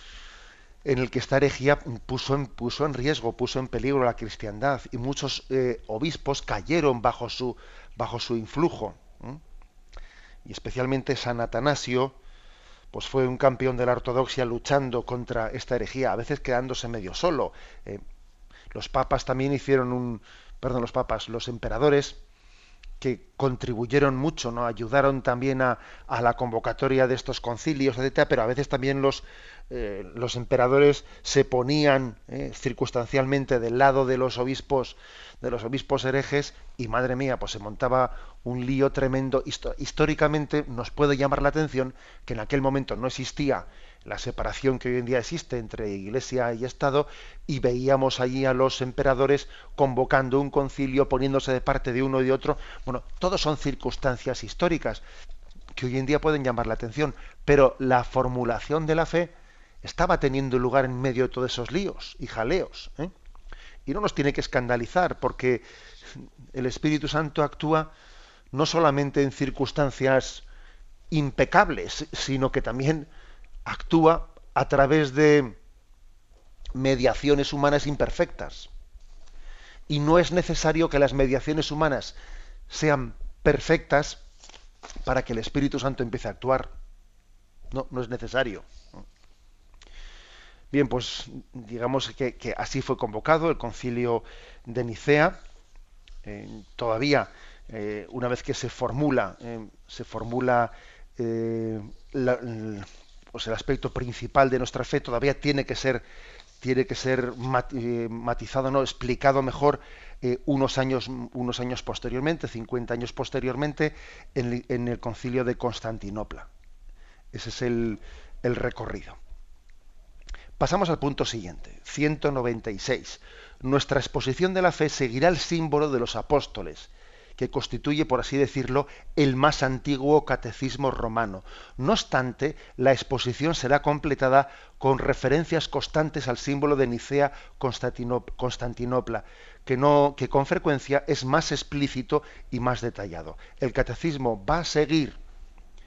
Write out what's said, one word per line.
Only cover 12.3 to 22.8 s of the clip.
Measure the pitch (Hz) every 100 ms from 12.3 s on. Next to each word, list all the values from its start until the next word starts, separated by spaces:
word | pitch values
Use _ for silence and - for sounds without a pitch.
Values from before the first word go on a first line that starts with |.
| - - - - - -
pues | - -
fue | 135 127
un | 127
campeón | 135 123 131 123
de | 123
la |
ortodoxia | 123 131 123 127 - 120
luchando | 117 - 143 135 120 110
contra | 123 120 117 110
esta | 123 - 123
herejía, | 104 131 127
a | 98
veces | 110 143
quedándose | - 120 127 120 120
medio | 113 92
solo. | - 170 147 95 - - -
Eh, | - 101 - - - - - - -
los | - -
papas | 139 131 131 -
también | 127 139
hicieron | 139 - 135 127
un, | 123 123 113 - - - -
perdón, | 131 127
los | 117
papas, | - 123 113 -
los | 113 117
emperadores | 117 117 107 147 143 139 - - _ - - - -